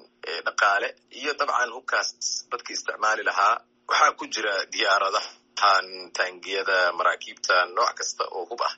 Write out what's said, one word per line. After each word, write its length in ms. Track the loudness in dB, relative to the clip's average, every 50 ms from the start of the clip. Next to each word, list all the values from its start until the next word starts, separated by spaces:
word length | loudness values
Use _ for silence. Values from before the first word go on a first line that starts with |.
| -20 _ _ _
eh, 200 | -10 -10 -8 -6 -6
dhaqaale 440 | -6 -2 2 2 4 4 2 0 -2 -6 _ _ _
iyo 220 | -16 -8 -6 -4 -2
dabcan 360 | -2 -2 0 0 0 0 -2 -4
hubkaas 360 | -8 -6 -2 -2 -2 -2 -2 -6 _ -6 -6 -6 -6 -8
dadka 240 | _ -10 -10 -8 -10 -10
isticmaali 500 | -8 -8 -8 -4 -2 0 0 0 0 0
lahaa. 320 | -2 2 4 4 4 4 2 -2 _ _ _ _
Waxaa 260 | 0 2 4 4 4 2
ku 100 | 0 -4
jira 260 | -6 -4 -2 -2 -2 -2 -2 -4 -4
diyaaradahan, 1160 | -4 -2 2 2 4 2 2 2 0 -2 -2 -4 -10 -20 _ _ _ 2 4 6 6 4 2 -2 -8 -14 -14 -8 -4
taangiyada, 640 | -4 -4 -4 -4 -8 -8 -4 -4 -2 0 2 2 4 4 2 2
maraakiibta, 640 | 2 2 0 0 0 -4 -14 -12 -6 0 2 4 4 2 2 0
nooc 200 | 0 0 0 0
kasta 300 | -2 -6 -6 -4 -4 -6
oo 200 | -4 -4 -6 -6
hub 140 | -6 -4 -4
ah 140 | -2 -4 -4